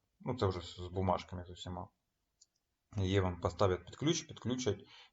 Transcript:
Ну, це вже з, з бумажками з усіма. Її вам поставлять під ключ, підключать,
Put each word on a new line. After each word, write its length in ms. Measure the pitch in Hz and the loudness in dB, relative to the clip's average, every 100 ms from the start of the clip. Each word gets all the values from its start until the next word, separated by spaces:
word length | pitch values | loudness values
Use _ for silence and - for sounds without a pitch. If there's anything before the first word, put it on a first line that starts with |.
| _ _ | _ _
Ну, 160 | - 117 | -6 0
це 100 | 101 | 2
вже 140 | 90 | 0
з, 160 | 85 - | -4 -8
з 120 | 90 | -6
бумажками 560 | 92 92 87 - 92 | 0 2 2 0 -10
з 60 | 87 | -10
усіма. 380 | 87 - 90 90 _ _ _ _ _ - _ _ _ _ 104 | -12 -8 -8 -10 _ _ _ _ _ -20 _ _ _ _ -2
Її 240 | 92 98 | 2 4
вам 200 | 92 85 | 2 2
поставлять 440 | 101 - 101 90 | -2 4 4 4
під 120 | - - | -2 -2
ключ, 260 | 147 165 | 0 0
підключать, 640 | - - 110 127 - 92 - - - | -2 -6 -2 0 0 -2 -4 -20 -20